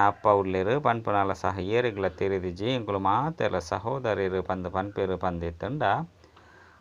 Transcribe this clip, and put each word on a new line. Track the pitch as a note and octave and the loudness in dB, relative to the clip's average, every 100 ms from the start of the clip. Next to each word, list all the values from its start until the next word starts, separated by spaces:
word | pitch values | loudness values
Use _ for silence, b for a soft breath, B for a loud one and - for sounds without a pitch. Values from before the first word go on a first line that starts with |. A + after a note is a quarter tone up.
| G2+ | 4
ಅಪ್ಪ | G2+ A2 | 4 4
ಉಲ್ಲೆರು. | G2+ F#2+ F#2 F#2+ C3+ | 4 4 2 2 2
ಪನ್ಪುನಾಲ | C3+ A#2 A2+ G2+ G2 | 2 0 0 0 2
ಸಹ | F#2+ F#2+ F#2+ | 0 -2 -2
ಏರಿಗ್ಲ | F#2 A2+ B2 G2+ F#2+ | 0 0 0 0 -4
ತೆರಿದಿಜ್ಜಿ. | - G2+ G2 F2+ F2 G#2+ | 0 0 0 -2 -4 -2
ಇಂಕುಲು | C3 G#2 G2+ | -2 -2 -2
ಮಾತೆಲ್ಲ | F#2+ G#2+ D3 D#3+ A2 F2+ | 2 2 0 -2 -2 -2
ಸಹೋದರಿರು | E2+ G2 A2 C3+ B2 G2 G2 F#2 | -2 -4 -4 -4 -2 0 0 -2
ಪಂದು | F2+ F#2 F2+ | -2 -4 -2
ಪನ್ಪೆರು | F#2 G2 G2+ G2 F#2 | -4 -4 -2 -2 0
ಪಂದಿತ್ತಂಡ | F#2 F2 E2+ E2 G2+ D3 A2+ A2+ E3 - b b b b b b | -2 -2 -6 -6 -6 -2 0 0 -2 -12 b b b b b b